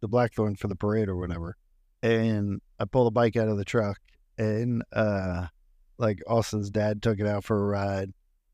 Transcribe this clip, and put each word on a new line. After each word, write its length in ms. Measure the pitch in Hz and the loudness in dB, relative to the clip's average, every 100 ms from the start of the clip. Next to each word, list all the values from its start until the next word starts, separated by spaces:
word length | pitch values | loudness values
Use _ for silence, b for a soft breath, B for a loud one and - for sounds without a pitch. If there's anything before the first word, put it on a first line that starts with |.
the 80 | 107 | 0
Blackthorn 480 | 120 120 - 107 98 | 2 2 2 0 0
for 100 | 104 | -4
the 80 | 95 | -2
parade 320 | 104 110 104 | 0 0 0
or 80 | 90 | -2
whatever. 400 | 90 85 82 - _ _ _ - | -4 -6 -8 -12 _ _ _ -4
And 580 | 113 113 113 107 101 98 _ - | 0 2 2 0 -2 -4 _ -8
I 60 | 110 | -2
pulled 220 | 127 120 | 2 4
the 40 | |
bike 260 | 120 120 117 | 4 2 2
out 100 | 110 | 0
of 100 | 101 | 0
the 60 | |
truck, 340 | 98 120 104 98 _ _ _ - | 0 0 0 -4 _ _ _ -4
and, 460 | 110 107 120 117 - | -2 0 -2 -2 -2
uh, 560 | - 107 101 95 87 87 _ _ _ _ - | 0 2 2 -2 -4 -6 _ _ _ _ -4
like, 220 | 113 95 - | -2 -2 0
Austin's 420 | 117 107 107 101 | 0 2 -2 -2
dad 320 | 104 107 104 | 0 0 0
took 180 | 117 104 | 0 0
it 60 | 104 | 0
out 200 | 104 - | -2 0
for 120 | 107 | 0
a 80 | 101 | 2
ride, 440 | 101 98 98 98 - _ _ _ | 0 0 -2 -6 -10 _ _ _